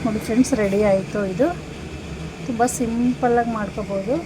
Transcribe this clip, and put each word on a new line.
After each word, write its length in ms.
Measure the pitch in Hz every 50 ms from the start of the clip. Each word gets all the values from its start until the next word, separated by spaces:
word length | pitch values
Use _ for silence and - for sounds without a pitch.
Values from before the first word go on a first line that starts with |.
| -
ನೋಡಿ 160 | 233 214 214 -
ಫ್ರೆಂಡ್ಸ್, 260 | - 220 233 254 - 277 220
ರೆಡಿ 180 | 214 196 196 202 214 208
ಆಯ್ತು. 320 | 196 190 185 - - 208 202 190 185
ಇದು 140 | 175 262 339 359 - - - - - - - - - - - - - - - - - -
ತುಂಬ 180 | - 240 220 240 254 -
ಸಿಂಪಲ್ಲಾಗಿ 720 | - 254 226 226 233 240 247 247 240 262 247 240 240 233 233 226
ಮಾಡ್ಕೋಬೋದು. 580 | 220 208 190 - 220 208 180 196 196 190 208 262 330 320